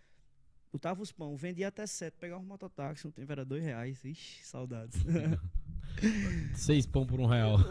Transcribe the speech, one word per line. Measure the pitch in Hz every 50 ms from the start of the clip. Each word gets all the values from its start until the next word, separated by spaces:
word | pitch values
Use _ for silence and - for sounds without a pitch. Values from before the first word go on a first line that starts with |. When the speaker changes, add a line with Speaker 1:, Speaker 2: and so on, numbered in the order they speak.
| - _ - _ - _ _ _ - - _ - _ _ -
Speaker 1:
Botava | 139 - 170 185 180 208
os | - -
pão, | - 160 147 147
vendia | 135 156 180 180 170 196 196
até | 196 - 214
sete, | 202 - - 175 160 - -
pegava | 175 175 175 190 185
um |
mototáxi, | 190 202 196 190 180 - - 139 143 156 143 -
um | 147
tempo | - - 139 139
era | 147 139 131
dois | 131 135 151 165
reais. | 151 123 113 120 131 135 127 -
Ixi, | 131 165 - - - - - -
saudades. | - - 127 127 123 120 113 113 117 - -
<laughs> | - 143 170 170 151 160 165 - - - - - - - - - - - - - - 220 220 208 202 185 175 165 156 147 139
Speaker 2:
Seis | - - - 151 143 123
pão | - - 135 131
por | 123 123 131
um | 127
real. | 113 120 120 110 110 107 101 95 -